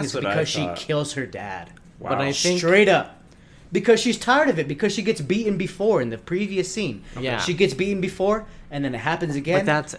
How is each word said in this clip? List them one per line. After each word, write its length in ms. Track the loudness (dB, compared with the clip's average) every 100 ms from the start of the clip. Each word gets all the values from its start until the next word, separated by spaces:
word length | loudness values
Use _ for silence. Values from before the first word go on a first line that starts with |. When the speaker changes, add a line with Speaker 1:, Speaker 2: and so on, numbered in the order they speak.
Speaker 1:
That's 40 | -2
Speaker 2:
it's 80 |
Speaker 1:
what 120 | -2 0
I 40 |
Speaker 2:
because 140 | 0 0
she 140 | -2
Speaker 1:
thought. 120 | -4 -6
Speaker 2:
kills 360 | -2 -2 -2
her 120 | -6 -8
dad. 440 | -10 -10 -12 -14 -20 -20 -10
Speaker 1:
Wow. 120 | -4
Speaker 3:
But 100 | -2
I 120 | -2
think 260 | 0 0 2
Speaker 2:
Straight 300 | 4 6 6
up. 280 | 4 0 -10 -20 -20 -20 -20 -4
Because 280 | 0 4 4
she's 180 | 4 0
tired 300 | 2 4 4
of 100 | 2
it. 80 | -2
Because 260 | -2 -2
she 100 | 0
gets 180 | -2 -2
beaten 360 | 0 0 0 -2
before 460 | -4 0 2 2
in 80 | 0
the 80 | -6
previous 540 | -4 -4 -2 -2 -2
scene. 320 | -4 -4 -6 -12 -6
Speaker 3:
Yeah. 180 | -2 -2
Speaker 2:
She 160 | 0
gets 180 | 2 2
beaten 280 | 2 -2 0
before, 460 | -2 0 0 0 -4 -16 -10
and 140 | -4
then 120 | -4 -2
it 20 |
happens 380 | -2 -2 -2 -2
again. 220 | 0 2
Speaker 3:
But 60 | 2
that's 280 | 0 -2